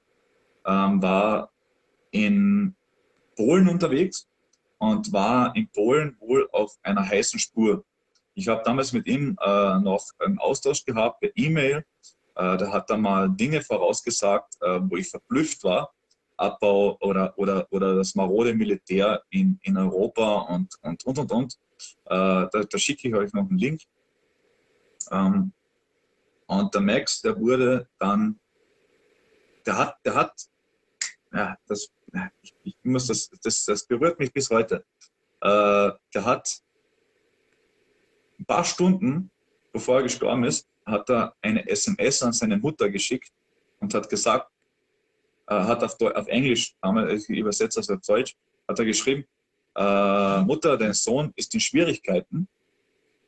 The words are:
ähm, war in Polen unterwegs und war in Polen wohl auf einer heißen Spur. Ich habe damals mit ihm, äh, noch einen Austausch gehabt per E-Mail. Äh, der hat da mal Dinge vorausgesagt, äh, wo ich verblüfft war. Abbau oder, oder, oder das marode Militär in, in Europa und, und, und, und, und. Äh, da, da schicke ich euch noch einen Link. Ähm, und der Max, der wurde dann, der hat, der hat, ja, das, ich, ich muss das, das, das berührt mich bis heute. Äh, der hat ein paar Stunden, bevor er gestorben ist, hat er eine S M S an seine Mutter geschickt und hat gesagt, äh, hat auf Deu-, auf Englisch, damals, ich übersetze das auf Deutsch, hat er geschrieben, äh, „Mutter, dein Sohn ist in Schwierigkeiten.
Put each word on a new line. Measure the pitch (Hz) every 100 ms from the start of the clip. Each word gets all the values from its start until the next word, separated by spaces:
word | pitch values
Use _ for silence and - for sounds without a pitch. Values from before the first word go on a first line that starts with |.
| _ _ _ _ _ _ -
ähm, | 98 98 98
war | 92 95 107 104 - _ _ _ _ _ _
in | 104 107 - 202 202 196 - _ _ _ _ _ -
Polen | 113 185 185
unterwegs | 170 160 135 190 - - _ _ _ _ -
und | 110 104 -
war | 98 98 123 120 117
in | 110
Polen | 104 107 151 151 -
wohl | 110 135 -
auf | 98 107 -
einer | 92 101 95
heißen | 101 - 113
Spur. | - 113 110 95 - _ _ _ _
Ich | 101 95
habe | 110
damals | 120 135 135
mit | 117 123
ihm, | 131 143 92
äh, | 98 101 98 95
noch | 101 98 - -
einen | 92 98
Austausch | 90 - 139 147 -
gehabt | 113 117 -
per | 101 -
E-Mail. | 147 156 135 147 - _ - _ _ -
Äh, | 92 92
der | 98
hat | 101 -
da | 107
mal | 104 95 95
Dinge | 95 131 156
vorausgesagt, | - 107 90 110 - - 101 101 - -
äh, | 90 92
wo | 92 90
ich | 95
verblüfft | - - 131 311 - -
war. | 104 151 _ _ _ _ -
Abbau | 98 - 104 98 101 -
oder, | 98 95 95 -
oder, | 98 95 -
oder | 95 95 95
das | 95 98
marode | 92 104 120
Militär | 110 104 98 - 95 104 107 -
in, | 95 95 95
in | 98 95
Europa | 95 92 113 - 110 104
und, | - - 190 -
und, | - 85 -
und, | 135
und, | 117
und. | 113 131 - _ _ - _ -
Äh, | 92
da, | 95 92 90
da | 107 101 101
schicke | - - 127
ich |
euch | 107 101
noch | 104 98
einen | -
Link. | 131 160 - _ _ _ _ _ _ _ _ _ _ - -
Ähm, | 95 95 98 95 - _ _ _ _ _ _ _ _ -
und | 95 101
der | 101
Max, | 101 104 - -
der | 113 104
wurde | 113 127 123 127 123 -
dann, | 98 104 107 107 _ _ _ _ _ _ _ _ _ _ _ _ 110
der | 101
hat, | 143 - 117
der | 113
hat, | - - - _ _ _ _ - - - _ -
ja, | 95 95 -
das, | 104 - _ - 185 185 _
ich, | - _
ich | - -
muss | 127 131 127
das, | 104 - -
das, | 113 - -
das | 101 -
berührt | 120 165 170
mich | 131
bis | 139 127
heute. | 113 113 92 - _ - _ _ -
Äh, | 98 104 104 101 101 - _
der | 107 107
hat | 135 - - _ _ _ _ _ _ _ _ _ _ _ _ _ _ _ _ _ -
ein | -
paar | -
Stunden, | 175 - 185 185 127 160 190 _ _ _ _
bevor | 113 - 127
er |
gestorben | 123 - 98 123
ist, | 120 147 - _ -
hat | 104 -
er | 120 - -
eine | 107 110 -
S | 104 -
M | 98
S | 123 -
an | 120
seine | 113 110 101
Mutter | 139 156 104
geschickt | 98 - 123 - _ _ _ _ -
und | - 190
hat | -
gesagt, | 202 - 214 - _ _ _ _ _ _ _ _ _ -
äh, | 104
hat | 104 117
auf | 113 -
Deu-, | 113
auf | - 101
Englisch, | 120 135 117 - -
damals, | 95 110 85 104 104
ich | -
übersetze | 107 101 110 113
das | 104
auf | 95
Deutsch, | - 107 131 - _ _ -
hat | 101
er | 110
geschrieben, | 104 131 139 - _ _ _ _ -
äh, | 101 98 101 101 98 98
„Mutter, | 95 156 160 120
dein | 107
Sohn | - - 131 151 -
ist | - 110
in |
Schwierigkeiten. | - 143 165 - - 92 - 156 190 _ _ _ _ _ _ _